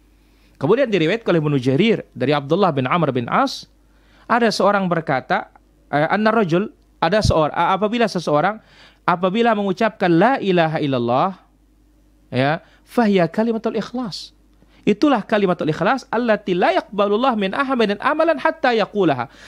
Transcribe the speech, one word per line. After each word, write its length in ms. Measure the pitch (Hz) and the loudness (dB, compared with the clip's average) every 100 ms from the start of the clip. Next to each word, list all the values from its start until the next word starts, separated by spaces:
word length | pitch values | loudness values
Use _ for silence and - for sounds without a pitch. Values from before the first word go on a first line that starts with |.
| _ _ _ _ _ - | _ _ _ _ _ -4
Kemudian 320 | 143 233 254 | 0 2 2
diriwayatkan 400 | 196 156 226 - | 2 0 0 0
oleh 80 | 175 | 0
Ibnu 160 | 151 143 | 2 0
Jarir 480 | 123 135 226 190 - | 2 2 2 0 -4
dari 240 | - 127 147 | -6 -2 -2
Abdullah 320 | 139 170 190 | 0 0 2
bin 160 | 139 127 | 0 0
Amr 240 | 170 143 | 0 0
bin 160 | 123 127 | -2 -2
As, 400 | 190 262 - - _ _ _ _ _ - | 0 -2 -4 -16 _ _ _ _ _ -2
ada 180 | 233 233 | 0 0
seorang 320 | - 196 202 185 | 2 2 2 0
berkata, 640 | 170 151 131 - 190 - - _ _ _ | -2 -2 -4 -2 -4 -6 -18 _ _ _
eh, 180 | 143 160 | -2 0
anna 220 | 202 214 | 2 2
rajul, 400 | 226 185 170 214 - _ - | 2 2 0 0 -8 _ -4
ada 180 | 170 214 190 | 0 0 2
seor-, 260 | 156 151 | 2 0
a-, 220 | - 175 | 0 0
apabila 320 | 190 208 240 226 | 0 0 0 -2
seseorang, 560 | 185 160 147 175 220 _ - - _ | -2 0 0 0 -2 _ -20 -20 _
apabila 480 | - 175 185 214 233 214 | -2 0 0 0 2 0
mengucapkan 500 | 202 185 220 - 180 | -2 -2 -2 0 0
la 240 | 170 220 269 | 4 4 2
ilaha 400 | 196 175 160 156 | 0 2 2 0
illallah, 520 | 147 131 120 127 180 185 _ _ _ _ _ _ _ _ - | -2 -2 0 0 0 -4 _ _ _ _ _ _ _ _ -8
ya, 320 | 123 139 160 _ _ _ | -2 -2 -2 _ _ _
fahiya 400 | - 220 196 165 | 0 2 2 2
kalimatul 500 | - 233 226 226 220 | 0 -2 -2 -4 -6
ikhlas. 560 | - 247 240 - - _ _ _ _ _ - | -8 -8 -8 -10 -16 _ _ _ _ _ -2
Itulah 400 | 208 302 240 - | 2 2 0 0
kalimatul 480 | 214 190 175 147 | 0 0 -2 -2
ikhlas, 320 | 151 196 254 - | -2 0 -2 -4
allati 400 | 226 240 208 - | -4 0 -2 -2
la 240 | 175 254 359 | -2 0 0
yaqbalullah 560 | - 196 202 208 269 | -4 -2 0 0 0
min 240 | 220 196 - | 0 -2 -4
ahmadin 400 | 269 262 214 202 | -4 -2 -2 -2
amalan 400 | 262 311 330 294 | -2 0 0 0
hatta 320 | 320 320 262 | -2 -2 0
yaqulaha. 640 | 226 185 208 175 127 117 - | 0 -2 0 0 0 -4 -12